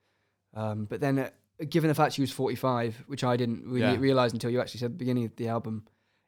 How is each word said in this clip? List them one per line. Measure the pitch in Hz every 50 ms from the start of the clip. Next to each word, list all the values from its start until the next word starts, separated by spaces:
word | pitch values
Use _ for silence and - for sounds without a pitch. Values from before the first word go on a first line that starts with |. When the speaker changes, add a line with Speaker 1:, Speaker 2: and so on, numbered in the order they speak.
| _ _ _ _ _ _ _ _ _ _ -
Speaker 1:
Um, | 110 110 107 107 110 107
but | 104 117 -
then, | 143 139 135 135
uh, | 131 - - _ _ _ _ - 160 147
given | - 170 151 160
the | 143
fact | 160 156 131 -
she | -
was | 139 123
forty-five, | - - 131 110 123 113 - 131 127 120 117 117 110 120 - -
which | 143 - 131
I | 127 123
didn't | 123 123 117 117 80 -
really | 113 127 123 113 107 123
Speaker 2:
Yeah. | 123
Speaker 1:
realise | 135 135 135 131 123 117
until | 120 113 131 120
you | 120 123
actually | - - - 113
said | 123
at | 120
the | 117 90
beginning | 123 127 123 123 117
of | 107 -
the | - 120 113
album, | 117 113 110 113 110 107 - _ _ _ _ _ _ _ _